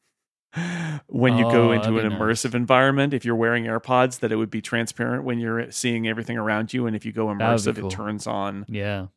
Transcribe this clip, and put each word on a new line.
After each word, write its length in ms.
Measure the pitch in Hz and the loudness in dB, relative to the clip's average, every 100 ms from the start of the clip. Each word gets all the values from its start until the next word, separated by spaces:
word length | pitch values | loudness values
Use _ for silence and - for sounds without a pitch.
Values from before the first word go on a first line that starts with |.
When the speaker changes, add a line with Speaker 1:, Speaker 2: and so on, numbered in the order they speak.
| _ _ _ _ _ - 175 175 165 147 - | _ _ _ _ _ -8 -6 -6 -6 -8 -6
Speaker 1:
when 300 | 123 127 120 | 0 4 4
you 80 | |
go 240 | 117 120 117 | 4 6 6
Speaker 2:
Oh, 40 | |
Speaker 1:
into 180 | 117 107 | 4 2
Speaker 2:
that'd 140 | 110 | 0
Speaker 1:
an 60 | 110 | 0
Speaker 2:
be 80 | 104 | 0
nice. 240 | 110 113 | 0 0
Speaker 1:
immersive 120 | 131 | 0
environment, 600 | 123 120 127 135 139 143 | -2 4 6 6 4 2
if 100 | 135 | 0
you're 120 | 117 113 | 0 0
wearing 280 | 113 120 | 2 0
AirPods, 560 | 113 113 131 127 127 123 | -2 -4 2 4 4 2
that 120 | 113 | -2
it 40 | 110 | 0
would 140 | 110 | -2
be 120 | 110 | -4
transparent 600 | - 117 117 - 120 123 | -4 -2 -2 -4 -4 -2
when 160 | 139 120 | -4 -4
you're 320 | 117 113 120 | -2 -4 -4
seeing 380 | - 123 117 113 | -4 -2 0 -2
everything 300 | 110 113 117 | -4 -4 -2
around 340 | 107 107 113 | 0 0 0
you. 140 | 127 117 | -2 -2
And 100 | 107 | -2
if 80 | |
you 80 | 113 | -4
go 140 | 110 110 | -2 -2
Speaker 2:
That 60 | |
would 60 | 101 | 0
be 60 | |
Speaker 1:
immersive, 320 | 113 117 101 107 | 2 2 2 -2
Speaker 2:
cool. 100 | 98 | -4
Speaker 1:
it 40 | |
turns 340 | 95 107 107 110 | -6 -6 -6 -4
on, 380 | 107 98 98 104 | -4 -4 -6 -8
Speaker 2:
Yeah. 400 | 107 101 101 95 | -6 -4 -4 -8